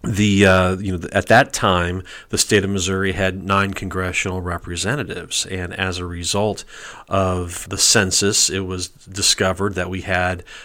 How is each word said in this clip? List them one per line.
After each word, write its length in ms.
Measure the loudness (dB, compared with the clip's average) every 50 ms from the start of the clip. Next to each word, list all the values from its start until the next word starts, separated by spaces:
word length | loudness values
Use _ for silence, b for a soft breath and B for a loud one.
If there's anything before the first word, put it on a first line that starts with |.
| -6
the, 420 | -2 0 2 2 4 6 6 8
uh, 300 | 8 8 6 6 4 0
you 140 | -2 -2 -4
know, 60 | -4
th-, 160 | -4 -4 -2 -2
at 140 | 0 4
that 260 | 6 6 6 6 4 0
time, 480 | 0 2 2 2 2 2 0 -4 -6 -8 B B B B B
the 80 | -2
state 260 | -2 2 4 2 2 2
of 60 | 2
Missouri 420 | -2 -2 -2 -2 -2 0 0 -2
had 320 | 0 0 0 0 -2 -2 -2
nine 300 | 0 2 2 2 0 -2
congressional 640 | -6 -8 -6 -4 -4 -4 -2 -2 -2 -2 -2 -4 -4
representatives, 1040 | -4 -6 -6 -6 -8 -8 -6 -4 -2 -2 -2 -4 -4 -6 -8 -10 -8 -6 -6 -6 -4
and 260 | -4 -6 -6 -6 -6 -4
as 240 | -4 -4 -2 -4
a 80 | -4 -6
result 580 | -8 -8 -6 -4 -2 -2 0 0 0 -2 -4 -10 B B B B B B B B B
of 580 | 0 0 2 2 0 -2 -4 -6 -8 -10 -10 -6
the 80 | -2
census, 720 | 0 2 4 4 4 4 4 2 2 2 2 2 2 2 2
it 120 | 0 -2
was 260 | -4 -4 -6 -6 -8
discovered 880 | -10 -12 -16 -18 -12 -6 -2 0 2 2 2 2 0 0 0 -2 -2 -2
that 140 | -2 -4 -4
we 120 | -6 -6
had 420 | -4 -2 0 0 2 0 -2 -4 -8 B B B